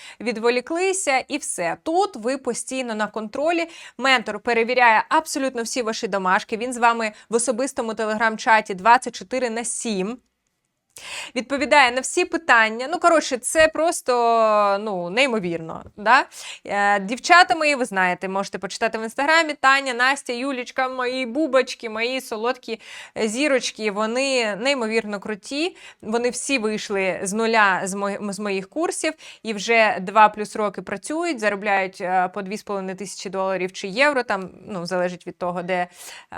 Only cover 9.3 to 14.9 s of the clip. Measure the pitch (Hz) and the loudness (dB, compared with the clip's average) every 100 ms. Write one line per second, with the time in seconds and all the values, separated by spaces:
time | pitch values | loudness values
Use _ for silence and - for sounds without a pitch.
9.3 | 254 247 220 226 - 233 196 190 254 _ | -2 -2 -4 -6 -6 -2 -2 -2 -6 _
10.3 | _ _ _ _ _ _ - - - - | _ _ _ _ _ _ -20 -14 -12 -8
11.3 | 247 240 277 262 294 247 254 254 349 349 | -8 -4 -2 4 6 6 2 -2 -2 0
12.3 | 320 - 240 220 220 262 339 339 320 294 | -2 4 4 4 0 -4 2 4 4 2
13.3 | 247 - 320 311 302 330 339 - 247 233 | -4 -2 4 4 4 0 0 0 2 4
14.3 | 226 220 208 202 196 220 | 4 4 4 4 2 -2